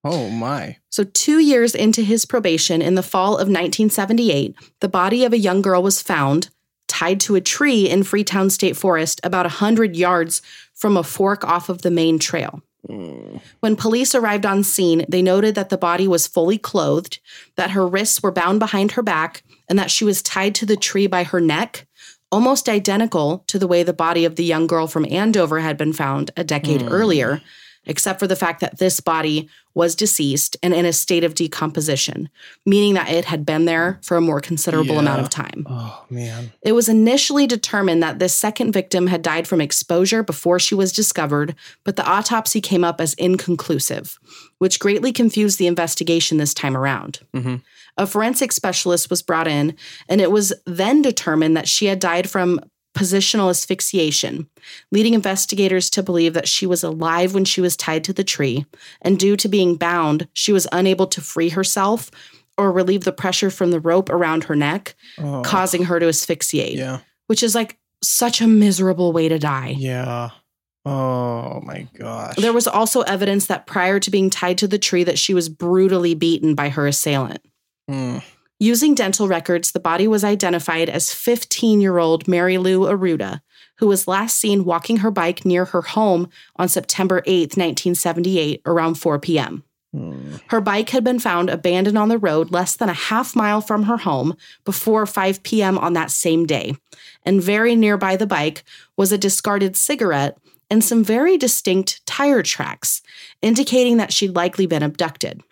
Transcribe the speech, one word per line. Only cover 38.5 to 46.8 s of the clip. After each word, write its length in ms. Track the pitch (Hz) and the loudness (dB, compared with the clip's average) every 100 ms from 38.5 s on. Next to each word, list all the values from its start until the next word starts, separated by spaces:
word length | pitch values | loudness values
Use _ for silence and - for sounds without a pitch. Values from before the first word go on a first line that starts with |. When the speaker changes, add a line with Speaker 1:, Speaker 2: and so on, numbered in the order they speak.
| 214 226 | -2 -2
Speaker 2:
victim 360 | 202 185 185 180 | -2 -2 -2 0
had 120 | 175 | 0
died 260 | 165 160 160 | 0 -2 0
from 120 | 175 | -2
exposure 640 | 147 - - 175 190 226 | 0 -4 0 0 2 0
before 360 | 214 156 175 175 | -2 -4 0 0
she 160 | - 202 | 0 0
was 160 | 190 | 0
discovered, 640 | 185 214 - 151 147 147 - - - | 0 -2 -2 -2 -2 -2 -8 -18 -10
but 120 | - 190 | -6 -4
the 100 | - | 0
autopsy 540 | 190 214 233 220 220 | 0 0 -2 0 -4
came 240 | - 190 | 0 2
up 160 | 170 170 | 2 0
as 140 | 156 | -4
inconclusive, 1040 | - 180 185 - 165 - 156 - - - - _ - - _ | 0 0 0 0 -4 -2 -4 -2 -6 -12 -20 _ -20 -20 _
which 200 | 185 - | -2 0
greatly 340 | 202 208 254 | 0 0 0
confused 460 | 240 233 214 208 190 | 2 2 2 0 2
the 80 | 175 | 0
investigation 720 | 175 165 - 170 165 160 156 | 0 -2 -2 0 0 2 0
this 160 | 147 | 0
time 220 | - 139 | -2 -2
around. 420 | 131 | -2